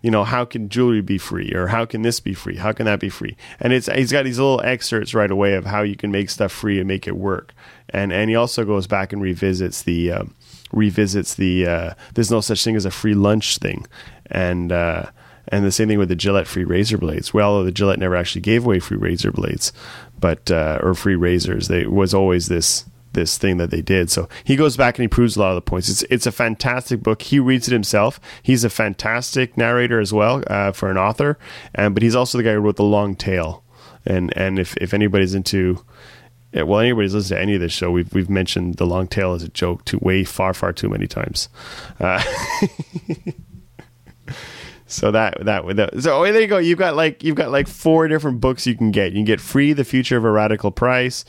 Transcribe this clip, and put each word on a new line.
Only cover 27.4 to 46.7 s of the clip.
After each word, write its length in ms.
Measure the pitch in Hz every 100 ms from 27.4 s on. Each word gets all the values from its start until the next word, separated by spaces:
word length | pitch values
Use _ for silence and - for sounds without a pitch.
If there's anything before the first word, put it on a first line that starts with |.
reads 260 | 127 131 120
it 60 |
himself. 480 | 123 98 107 107 - - -
He's 220 | - 127
a 80 | 113
fantastic 880 | - 110 98 110 117 123 131 123 -
narrator 420 | 117 123 123 117
as 140 | 101
well, 320 | 107 107 135 -
uh, 240 | 101 98
for 220 | 95 98
an 40 | 95
author. 400 | 98 113 143 151 - - - -
And, 180 | 104
but 120 | 95 117
he's 100 | 120
also 240 | 123 123
the 60 | 113
guy 80 |
who 80 | 107
wrote 160 | 104 101
The 80 | 104
Long 320 | 104 101 92
Tail. 480 | - 92 80 80 _ _ - - -
And, 260 | 92 90 -
and 220 | 95 95
if, 160 | 90 -
if 180 | 92 104
anybody's 400 | 104 98 92 98
into, 500 | 92 101 90 90 - - - - - _ _
yeah, 100 | -
well, 160 | 78 101
anybody's 360 | 117 117 101 104
listened 240 | 95 95
to 40 |
any 140 | 95 101
of 40 |
this 120 | 85
show, 180 | - 87
we've, 240 | 87 87 98
we've 160 | 92
mentioned 440 | 98 87 - 87 85
The 100 | 90
Long 220 | 87 92
Tail 240 | - 92
as 100 | 87
a 60 | 85
joke 360 | - 90 87 -
too, 140 | 98
way 220 | 92 95
far, 320 | 92 - 95 92
far 180 | 92
too 160 | 87 101
many 200 | 50 50
times. 400 | - - - - - - - - -
Uh, 240 | 90 92 539
<laughs> 60 | 523 - 960 - - - 175 - 165 - - - - - - - _ - - - - - - - - -
so 260 | - -
that, 320 | 107 107 - 101
that, 320 | 98 87 101
that, 260 | 104 -
so, 160 | 147 143
oh, 140 | 185
there 80 | 214
you 80 | 220
go. 100 | 202
You've 200 | 170